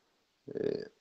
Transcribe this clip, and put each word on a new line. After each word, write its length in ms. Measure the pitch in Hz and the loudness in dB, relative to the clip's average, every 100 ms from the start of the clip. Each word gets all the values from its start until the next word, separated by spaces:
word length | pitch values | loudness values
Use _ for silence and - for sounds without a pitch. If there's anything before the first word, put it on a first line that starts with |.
| _ _ _ _ - - | _ _ _ _ -8 0
Ee, 40 | - - - - | 2 0 -4 -14